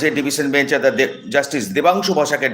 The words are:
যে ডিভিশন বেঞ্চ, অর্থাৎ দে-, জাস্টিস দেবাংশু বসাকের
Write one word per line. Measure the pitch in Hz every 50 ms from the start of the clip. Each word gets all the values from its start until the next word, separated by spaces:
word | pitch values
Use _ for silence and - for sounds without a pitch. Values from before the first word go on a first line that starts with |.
যে | 156 151 151
ডিভিশন | 143 135 143 139 156 143 139
বেঞ্চ, | 135 143 135 139 151
অর্থাৎ | 131 123 131 117 113
দে-, | 135 - - - - - 127
জাস্টিস | 139 139 - 156 131 104 95 98
দেবাংশু | 143 156 175 185 202 202 190 175
বসাকের | 151 143 131 147 131 135 127